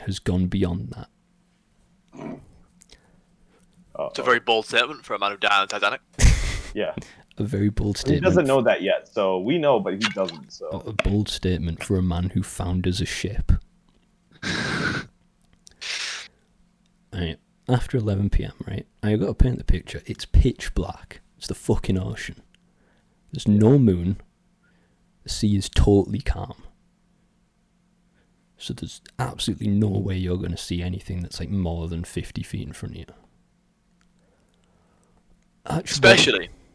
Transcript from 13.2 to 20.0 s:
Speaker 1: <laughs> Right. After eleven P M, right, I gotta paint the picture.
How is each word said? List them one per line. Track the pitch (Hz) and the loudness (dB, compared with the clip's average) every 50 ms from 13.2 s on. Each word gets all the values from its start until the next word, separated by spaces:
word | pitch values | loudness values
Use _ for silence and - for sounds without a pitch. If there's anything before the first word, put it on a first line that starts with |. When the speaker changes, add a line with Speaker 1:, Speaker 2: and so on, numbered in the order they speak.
| - 92 104 - - - - - - _ _ _ _ _ _ _ _ _ _ _ _ _ _ - | -6 -4 -4 -4 2 2 2 2 2 _ _ _ _ _ _ _ _ _ _ _ _ _ _ -10
Speaker 1:
<laughs> | - - - - - - - - - - - - - - _ _ _ _ _ _ _ _ _ _ _ - _ - - - - - - - - - - - _ _ _ _ _ _ _ _ _ _ _ _ _ _ _ - | -8 -6 -6 -4 -4 -4 -4 -4 -4 -4 -4 -4 -8 -10 _ _ _ _ _ _ _ _ _ _ _ -20 _ -14 -10 -10 -8 -8 -8 -8 -10 -10 -14 -16 _ _ _ _ _ _ _ _ _ _ _ _ _ _ _ -12
Right. | - 92 87 80 78 - _ _ _ _ - - | -8 -6 -4 -4 -6 -8 _ _ _ _ -2 0
After | 127 120 - - - | 0 0 0 -2 -2
eleven | 123 107 107 98 98 101 95 | -2 0 0 0 2 2 2
P | - - - | 2 0 0
M, | - - - - | -2 -8 -12 -12
right, | - 98 - - _ _ - | -8 -8 -10 -10 _ _ -4
I | - 104 107 | 0 0 2
gotta | 110 - - - | 2 0 -2 0
paint | - - 127 120 - | 0 0 0 0 -2
the | - | 2
picture. | - - 85 - - - - | 2 2 2 2 -10 -14 -12